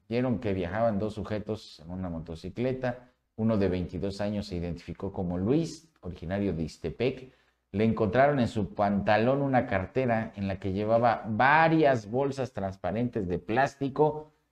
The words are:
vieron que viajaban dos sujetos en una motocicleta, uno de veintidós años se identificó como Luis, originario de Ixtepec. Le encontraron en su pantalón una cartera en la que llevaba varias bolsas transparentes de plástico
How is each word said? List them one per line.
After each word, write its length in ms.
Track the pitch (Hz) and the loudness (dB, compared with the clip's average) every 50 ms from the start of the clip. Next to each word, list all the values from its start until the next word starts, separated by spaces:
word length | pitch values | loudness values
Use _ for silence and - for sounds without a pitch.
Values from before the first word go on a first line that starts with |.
| _ _ | _ _
vieron 300 | 113 120 127 131 117 90 | -2 -2 0 0 -2 -2
que 140 | - 104 95 | -2 -2 -2
viajaban 460 | 95 87 85 92 110 117 117 104 98 | -2 -2 -4 -2 0 0 0 0 0
dos 140 | 107 107 98 | -2 -4 -4
sujetos 640 | 107 95 - 107 104 95 - 110 101 - - - - | -6 -6 -6 -6 -6 -4 -6 -8 -8 -8 -16 -20 -20
en 120 | 78 82 | -14 -12
una 180 | 90 92 92 87 | -8 -8 -6 -6
motocicleta, 1000 | 85 80 80 85 82 80 - 90 - 110 120 127 127 127 127 123 120 - - - _ _ _ _ _ - | -6 -8 -8 -10 -12 -10 -10 -10 -6 -4 -2 -2 -2 -2 -4 -4 -6 -6 -12 -20 _ _ _ _ _ -2
uno 200 | 110 113 113 101 | 0 2 2 4
de 120 | 101 92 | 2 2
veintidós 500 | 90 92 87 78 - 85 98 101 95 101 | 2 0 -2 -4 -6 -6 -6 -6 -4 -4
años 280 | 104 104 107 101 104 - | -4 -4 -4 -4 -6 -6
se 80 | 92 | -6
identificó 580 | 87 85 87 82 82 - - 82 - - 95 98 | -6 -4 -6 -6 -8 -10 -12 -10 -8 -8 -8 -6
como 240 | - 92 87 90 90 | -6 -4 -4 -2 -2
Luis, 560 | 95 110 139 160 165 - - - - _ _ _ | 0 2 2 2 0 -2 -8 -12 -18 _ _ _
originario 520 | - 92 - - - 80 95 101 101 98 82 | -14 -12 -12 -10 -6 -4 -4 -2 0 -2 -2
de 100 | 80 82 | -2 -4
Ixtepec. 680 | 73 - - - 80 73 - 117 131 - - - - - _ _ _ _ _ _ _ | -6 -6 -8 -8 -8 -4 -2 -2 -2 -2 -4 -10 -18 -20 _ _ _ _ _ _ _
Le 120 | - 98 110 | -2 2 2
encontraron 560 | - - - 113 98 - 123 135 147 147 135 | 2 2 2 0 2 4 4 4 6 4 2
en 80 | 117 101 | 0 0
su 260 | - 110 98 - - | 0 -2 -2 -2 0
pantalón 680 | - 104 101 101 98 101 110 107 107 113 127 139 143 139 | 0 0 2 2 2 2 4 4 4 4 4 2 2 2
una 240 | 135 131 123 123 - | 2 2 2 2 2
cartera 680 | 101 95 92 - - 131 131 120 113 110 107 - - | 0 -2 -2 0 -2 0 0 2 0 0 -2 -4 -6
en 120 | 101 98 98 | -4 -4 -4
la 120 | 95 95 | -4 -4
que 120 | - 98 | -4 -2
llevaba 520 | 92 101 104 107 113 117 120 120 107 - - 104 | -2 0 2 4 4 4 4 4 2 2 -2 -4
varias 840 | 110 107 123 135 147 160 165 160 160 160 151 139 135 117 104 98 | 0 2 4 6 6 6 6 6 6 6 6 4 4 2 0 -2
bolsas 440 | 113 131 139 143 131 135 127 110 - | -2 0 0 0 -2 -4 -6 -6 -4
transparentes 760 | 104 95 95 92 - - 90 92 113 123 120 - 120 95 87 | -4 -6 -6 -6 -4 -4 -4 -2 0 -2 -2 -2 -2 -2 -2
de 100 | 90 80 | -2 -4
plástico 920 | - - 107 127 139 139 - - 139 135 135 - 151 151 151 151 - - _ _ _ _ | -2 0 2 2 2 2 0 -4 -6 -4 2 2 2 2 2 -2 -10 -14 _ _ _ _